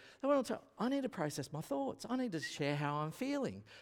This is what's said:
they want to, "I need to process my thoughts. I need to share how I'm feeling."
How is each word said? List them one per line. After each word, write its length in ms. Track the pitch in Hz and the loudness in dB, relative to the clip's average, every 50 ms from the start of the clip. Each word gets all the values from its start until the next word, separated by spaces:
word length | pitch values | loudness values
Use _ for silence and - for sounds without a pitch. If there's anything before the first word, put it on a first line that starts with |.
| - - - - | -10 -18 -10 -2
they 80 | - 269 | 2 4
want 200 | 285 277 233 - | 4 4 4 2
to, 120 | - - - - - - | -2 -4 -6 -8 -4 -2
"I 100 | 208 247 | 0 2
need 160 | 277 277 262 | 2 2 0
to 40 | 247 | 0
process 440 | - - 160 151 - - 135 - - | 0 0 0 0 0 -2 -4 -4 -4
my 80 | 147 | -4
thoughts. 440 | - - 277 277 277 262 - - - - | -2 -2 0 0 0 -2 -4 -6 -4 -2
I 60 | 247 | 0
need 160 | 262 254 240 175 | 0 0 0 -2
to 80 | 160 | -2
share 340 | - - - - 147 143 147 | -2 -4 -2 0 2 2 2
how 220 | 147 147 143 147 | 2 2 2 2
I'm 160 | 147 151 156 160 | 2 0 0 -2
feeling." 500 | - 240 269 285 285 262 - 95 98 104 - - - | -2 -2 0 0 0 0 -2 -2 -6 -10 -14 -18 -18